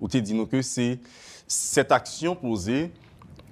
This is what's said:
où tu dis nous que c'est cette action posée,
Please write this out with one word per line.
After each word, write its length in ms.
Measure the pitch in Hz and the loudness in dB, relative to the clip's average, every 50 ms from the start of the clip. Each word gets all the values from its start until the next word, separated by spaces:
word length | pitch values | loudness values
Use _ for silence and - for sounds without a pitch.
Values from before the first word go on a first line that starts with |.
où 60 | 110 95 | -4 0
tu 120 | - 127 | 0 0
dis 140 | 110 98 107 | 2 2 0
nous 120 | 113 107 | 0 0
que 140 | - 131 131 | 0 0 0
c'est 360 | 127 - - 127 120 120 127 123 - - - - - - - - - | 0 -2 -2 0 0 0 0 -4 -8 -14 -20 -20 -20 -20 -20 -16 -8
cette 460 | - - - - - - - - - | -6 -4 -4 -2 2 4 4 6 6
action 440 | 135 - - - - - 156 170 180 | 4 4 4 0 -6 -4 -2 -2 -2
posée, 540 | 175 131 117 113 98 90 107 123 143 165 175 - - - - - - - - - - - - | -2 -2 -2 -2 0 0 0 0 0 0 -4 -6 -14 -20 -20 -20 -20 -20 -20 -20 -20 -20 -20